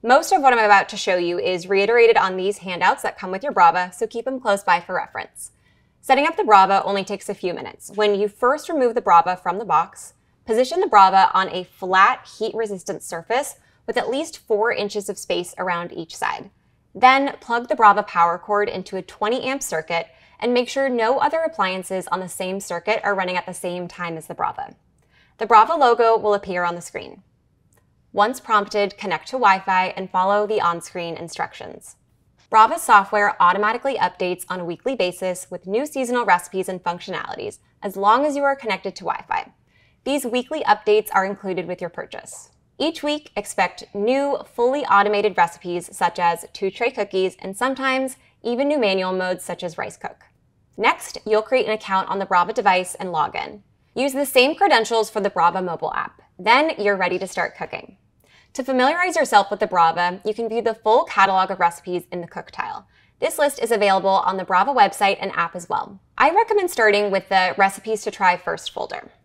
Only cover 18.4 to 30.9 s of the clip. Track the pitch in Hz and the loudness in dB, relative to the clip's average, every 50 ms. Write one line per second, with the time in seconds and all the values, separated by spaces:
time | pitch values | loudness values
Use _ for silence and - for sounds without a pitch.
18.4 | - - 208 208 208 - - 185 185 - - 190 180 - - _ 208 214 240 262 | -2 -2 0 0 0 0 -4 -8 -10 -8 -10 -10 -10 -10 -8 _ -2 -2 -2 -2
19.4 | - 262 269 277 - - 170 160 156 - 175 170 165 - _ _ _ _ _ _ | -2 -4 -6 -6 -6 -6 -6 -6 -4 -4 -4 -4 -4 -6 _ _ _ _ _ _
20.4 | - 233 247 240 247 240 - 269 269 269 247 240 220 226 269 262 - 294 320 320 | -2 0 2 0 0 0 -2 -2 -2 0 0 0 0 2 2 2 0 0 0 0
21.4 | 330 311 320 - 220 190 185 190 185 - 190 190 175 - - 185 185 175 - - | -2 -4 -2 -2 -2 -2 -2 -6 -8 -6 -6 -6 -6 -6 -8 -8 -8 -10 -10 -8
22.4 | 190 185 190 196 - - 175 170 - 214 220 - - 202 202 190 185 180 180 185 | -8 -6 -6 -8 -8 -8 -10 -8 -4 -4 -4 -2 -2 -2 -2 -2 -2 -2 -4 -6
23.4 | - - 180 - - 180 175 180 180 170 - - 175 170 165 160 156 - 147 - | -6 -8 -14 -10 -8 -8 -8 -8 -10 -12 -12 -12 -10 -10 -10 -12 -12 -14 -8 -6
24.4 | 160 - - - - - - _ _ _ _ _ _ _ _ _ _ _ _ _ | -6 -6 -6 -10 -14 -14 -16 _ _ _ _ _ _ _ _ _ _ _ _ _
25.4 | 220 208 233 220 - - 339 320 285 240 233 226 233 226 226 214 - 214 208 202 | 0 6 6 6 8 6 4 4 4 4 6 6 6 4 4 4 2 2 0 0
26.4 | 202 196 185 180 175 175 170 175 170 - _ - - - - - _ _ _ _ | -2 -4 -4 -2 -2 -2 -4 -6 -12 -12 _ -12 -12 -12 -18 -20 _ _ _ _
27.4 | _ _ _ _ _ _ _ _ _ _ _ _ _ _ - 196 208 226 262 - | _ _ _ _ _ _ _ _ _ _ _ _ _ _ 0 2 2 2 0 -6
28.4 | - - 220 208 202 208 - 208 202 190 - - 208 196 165 156 - - - 262 | -4 0 0 0 0 0 0 -2 -2 -2 -4 -8 -6 -6 -6 -6 -6 -8 -4 2
29.4 | 247 202 190 190 - - 190 185 - 214 - - 190 185 - 185 185 190 202 208 | 4 4 4 4 0 0 0 0 0 -2 -4 -8 -10 -4 -2 0 2 2 2 0
30.4 | 208 202 220 208 - 170 170 170 - - | 0 0 -2 0 0 0 -2 -4 -8 -10